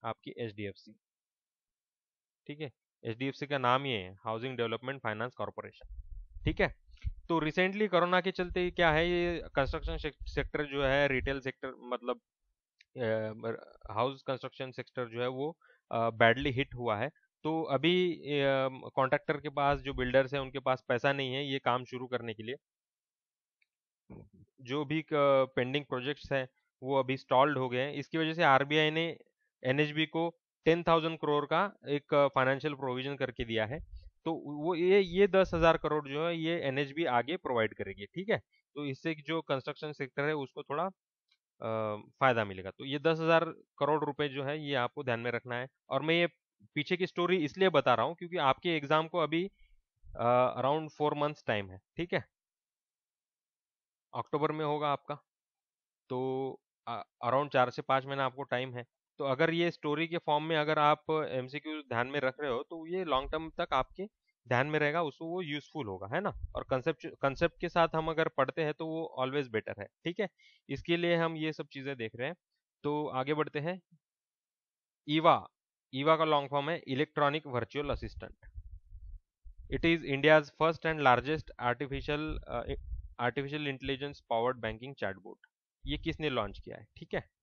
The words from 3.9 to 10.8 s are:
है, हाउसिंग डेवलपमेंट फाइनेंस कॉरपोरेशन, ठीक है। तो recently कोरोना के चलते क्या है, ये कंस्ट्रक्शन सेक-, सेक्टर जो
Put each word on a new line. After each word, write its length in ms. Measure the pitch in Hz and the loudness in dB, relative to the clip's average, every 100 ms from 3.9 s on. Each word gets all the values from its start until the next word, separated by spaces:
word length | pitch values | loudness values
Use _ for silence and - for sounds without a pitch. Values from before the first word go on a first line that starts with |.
| 113 | -4
है, 160 | 92 | -4
हाउसिंग 420 | 98 113 110 127 127 | -10 -8 -6 -6 -4
डेवलपमेंट 460 | 117 113 123 135 | -2 -2 -6 -8
फाइनेंस 320 | 117 107 123 | -6 -4 -6
कॉरपोरेशन, 680 | - 101 104 101 - - - - - - - | -6 -8 -8 -14 -14 -18 -16 -14 -14 -14 -6
ठीक 160 | - - | -4 0
है। 140 | 180 - _ - - - - | 0 -2 _ -8 -6 -6 -2
तो 120 | 165 | 0
recently 500 | 151 151 185 196 214 | 2 2 2 2 2
कोरोना 300 | 180 175 180 | 4 4 4
के 120 | 185 | 2
चलते 380 | 180 180 185 180 | -2 -2 0 -2
क्या 220 | 175 175 | 4 4
है, 160 | 156 170 | 6 4
ये 340 | 175 175 170 - | 2 0 -2 -4
कंस्ट्रक्शन 420 | - 135 160 147 160 | 0 0 0 -4 -6
सेक-, 300 | 151 - - | -6 -8 -8
सेक्टर 400 | - 139 147 147 | -4 -4 -4 -4
जो 180 | 139 | 0